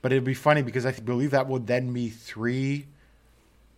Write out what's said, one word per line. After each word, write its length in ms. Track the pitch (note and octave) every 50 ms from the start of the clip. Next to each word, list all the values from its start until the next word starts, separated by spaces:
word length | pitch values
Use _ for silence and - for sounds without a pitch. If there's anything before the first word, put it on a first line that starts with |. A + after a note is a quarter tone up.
But 100 | - B2+
it'd 120 | C3 C3+ B2
be 100 | C3 B2+
funny 280 | - - D3+ D3+ D3+
because 240 | C#3 B2 G#2+ B2+ A#2
I 60 | C3
th-, 120 | B2 - A2
believe 260 | A#2 B2 A#2+ C#3 D3
that 160 | C3+ C3+ C3+ C3+
would 180 | C3 B2+ A#2+
then 260 | G2+ B2 - B2+ B2
be 160 | B2 B2 A#2+ A2+
three 800 | A2 A2+ - - - G#2+ A2 A#2+ B2 C3 C3+ C3+ C#3 C#3+ C#3+ - - _ - _ _ _ _ _ _ _ _ _ _ _ _ _ _